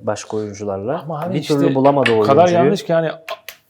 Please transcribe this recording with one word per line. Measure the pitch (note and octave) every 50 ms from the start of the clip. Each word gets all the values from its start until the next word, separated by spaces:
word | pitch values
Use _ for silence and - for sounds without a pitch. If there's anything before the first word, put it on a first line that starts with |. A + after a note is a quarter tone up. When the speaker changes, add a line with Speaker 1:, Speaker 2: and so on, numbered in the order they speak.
| -
Speaker 1:
başka | A2 G#2 - - - A2
oyuncularla. | G#2+ G#2+ G#2 G2 G2+ G#2 G2+ F#2+ G2 G2+ A#2+ D3+ F3
Speaker 2:
Ama | C#3 D#3+ D#3+ D3
abi | - A2 B2
Speaker 1:
Bir | D#3
Speaker 2:
işte | - - D3+
Speaker 1:
türlü | C#3 C#3 C#3 C3+
bulamadı | C3+ C3 C#3 C#3+ C#3 B2+ A#2+ A2+
o |
Speaker 2:
o | A2
kadar | G#2 - -
Speaker 1:
oyuncuyu. | D#3 F3 F3+ F3 E3+ -
Speaker 2:
yanlış | D3 G3+ F#3 -
ki | -
yani | E3 E3 E3 D#3 - - - - - - - - - _ _